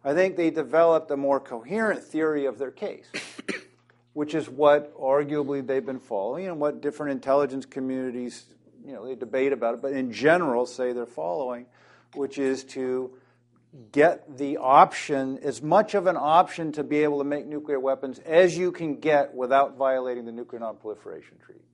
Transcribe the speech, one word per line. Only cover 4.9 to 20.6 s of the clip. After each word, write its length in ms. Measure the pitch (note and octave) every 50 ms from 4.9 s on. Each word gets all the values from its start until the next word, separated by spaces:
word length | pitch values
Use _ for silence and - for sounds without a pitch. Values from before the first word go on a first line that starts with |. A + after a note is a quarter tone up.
| - -
arguably 640 | C#3 C3 C#3 C#3+ D3 C#3+ D3+ D3+ C#3+ C3 C#3+ C#3 C3
they've 200 | A#2+ C3+ C3+ A#2+
been 160 | C3+ C3 B2
following 460 | _ _ A#2 G2 F#2+ A2+ C3 E3 F#3+
and 120 | F#3+ E3+ D3+
what 220 | D3 D3 C3+ A#2
different 320 | - D3 C#3+ - D3+ C#3+
intelligence 540 | C#3 B2 - C3+ C3+ C#3+ C#3+ B2+ C3 C3+ B2+
communities, 800 | - - C#3 C3 C3 C3 C3 C3 B2+ A#2 B2 B2 A#2+ - - - _ _ _ _ _ _ - -
you 80 | C#3+
know, 120 | C3 G#2 A2
they 100 | C3 C3
debate 380 | A2+ B2 G#2+ A#2+ C3 C3+ C#3
about 220 | C3+ A2+ A#2 A#2 A#2+
it, 80 | A#2
but 100 | - -
in 180 | C#3+ C3+ C3 B2
general 540 | A2 G#2 B2 D3+ E3 F3+ F3 C#3+ A#2 A#2+ B2
say 280 | B2 - - B2+ B2
they're 140 | B2 A#2+ A#2+
following, 600 | A#2 - D3+ D#3+ E3+ F3 D#3 C3+ B2+ B2 A#2+ B2 B2 _ _ _ _ _ _ _ _ _
which 240 | C#3+ C#3 C3+ - C#3
is 260 | C#3 C3 C3+ C3 -
to 460 | - - C3+ C3 B2+ B2+ B2+ B2+ B2+ - - _ _ _ _ _ _ _ _ _ _ - C3+ A#2 G#2
get 460 | - C#3 D3+ F3 D#3 - - D#3 C3+ B2
the 180 | C#3+ C#3 C3
option, 840 | - - C3 C3+ D#3 F#3 - - - - - D3 C3+ C3+ C3 C3+ -
as 180 | - D3 B2 A2
much 340 | C#3+ D3+ F3 G#3 G#3+ A3 -
of 120 | G3+ F3
an 100 | F#3 E3+
option 560 | A#2+ C3+ D3+ D#3+ F3 F#3 - - - E3 D#3
to 100 | D3 D3
be 200 | C#3+ C#3 D3 D3
able 160 | D3+ D3+ D3 C#3+
to 60 | C#3
make 220 | C#3+ D3 D3 C#3+
nuclear 320 | D3 D3+ D3 D3+ D3+ C#3+ C3
weapons 400 | B2+ C3+ C3+ C3+ - C3+ B2 -
as 360 | - D#3+ D#3+ E3+ F#3 F3 D#3
you 160 | E3+ F3+ F3+
can 240 | F3 - E3 D#3 C#3 A#2+
get 340 | - D#3 D3+ C#3+ C#3 - -
without 420 | B2+ B2+ A#2+ C3+ C#3 C#3 C#3 -
violating 480 | B2+ C3+ C3 C3 C3 B2+ B2+ B2 A#2+ A#2
the 80 | A#2
Nuclear 280 | A2+ A#2 A#2+ A#2 - A#2